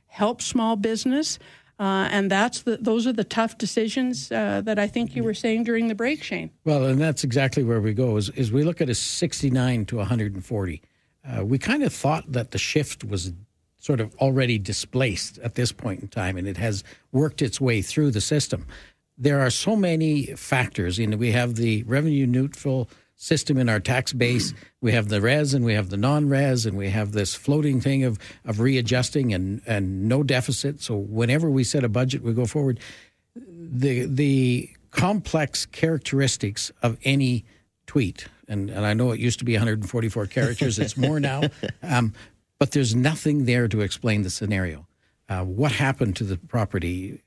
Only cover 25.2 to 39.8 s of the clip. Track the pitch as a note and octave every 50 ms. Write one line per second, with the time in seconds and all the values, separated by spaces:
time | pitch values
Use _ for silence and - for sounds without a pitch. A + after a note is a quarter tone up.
25.2 | G2+ A#2+ C#3 D3+ D3+ C#3 C3+ C3+ A#2 A#2 G#2 G#2+ F#2+ F2+ G2 G2 G#2+ C3+ D3 D3+
26.2 | D3 C#3 C#3 C3+ C#3+ C3+ B2+ A#2+ A2+ G#2+ F#2+ G2 G2 F#2+ G2 A2 G#2 G2+ G#2 G#2
27.2 | G2 - - - - - D3 D#3 D3 C#3+ C3 B2 - C#3 C#3 C3+ C3 B2 G#2+ -
28.2 | - - - - - A#2+ G#2+ G#2+ A#2+ C3+ C#3 B2+ A#2 G#2 B2+ B2 A#2+ - - D3
29.2 | C3 A#2+ G2 F#2 F#2 F#2+ G2+ A#2+ - - A2 G2+ F#2+ F#2 F#2+ F#2+ G2 A2 B2 C#3
30.2 | D3 C3 C3+ B2 A#2+ - B2+ - - C#3 D3 - - - A2 G2+ G2+ G2+ G#2+ A2
31.2 | A#2+ A#2 C3 D#3 E3 D#3 C3+ C3+ A#2+ - - C#3+ B2 A2+ G#2 B2 C3 C3 C3 -
32.2 | - A#2 A2+ B2 B2 G#2+ - B2 B2 C3+ A#2+ - - - - - - _ _ _
33.2 | _ _ _ A#3+ C4 F#3+ E3+ E3+ E3+ D#3+ B2 B2 C3+ C#3 B2+ B2 - D3+ C3+ C3
34.2 | D3 C#3 C3+ C3+ B2+ B2 B2 A#2+ - - - - _ _ - - F3+ F#3 G#3+ G3
35.2 | - - - D#3+ D3 B2+ - - - - - - D#3+ D#3+ E3 C#3+ - - C#3 C3+
36.2 | C#3 B2+ - - - G2+ G#2 - - - - - - A#2+ A2+ - - C3+ C#3 C#3
37.2 | C3+ B2+ B2 A#2 - - _ _ _ _ _ _ _ - - D3 A2 F2 - -
38.2 | - - - _ - - G#2+ G2+ G2 G2+ - G2 G#2 G#2 G#2+ A2 B2 B2 A2+ -
39.2 | A#2 A#2+ A#2 - A#2+ A#2+ A2+ G#2+ A#2 A2+ A2 A2